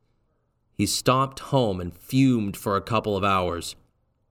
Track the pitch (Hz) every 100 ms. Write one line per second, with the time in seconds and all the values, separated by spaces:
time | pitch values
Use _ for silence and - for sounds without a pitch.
0 | _ _ _ _ _ _ _ - 104 -
1 | - 127 135 - - 139 113 90 90 -
2 | - 131 135 120 101 - 110 98 - 113
3 | 107 98 98 95 90 85 - - _ _
4 | _ _ _